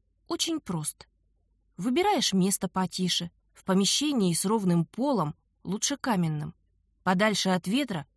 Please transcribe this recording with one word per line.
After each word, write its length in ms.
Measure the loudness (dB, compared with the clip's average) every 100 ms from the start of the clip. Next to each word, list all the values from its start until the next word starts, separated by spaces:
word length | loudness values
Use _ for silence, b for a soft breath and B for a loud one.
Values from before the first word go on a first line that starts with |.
| _ _ -8
очень 320 | -4 -4 -4
прост. 480 | -4 -6 -6 -10 -14 _ _ _ _ _ _ -6
Выбираешь 560 | -2 2 2 2 2
место 360 | 2 2 0 -4
потише, 640 | -4 -4 -2 -2 -2 -6 _ _
в 120 | -8
помещении 680 | 0 2 2 0 0 2 2
с 100 | 0
ровным 400 | 0 0 2 2
полом, 500 | 0 -2 -2 0 -2 -6 _ _
лучше 320 | -8 -4 -4 -4
каменным, 580 | -2 0 0 -2 -6 -12 _ _ _ _
подальше 480 | 0 2 2 2 0
от 160 | 0 0
ветра 400 | -2 -2 -4 -8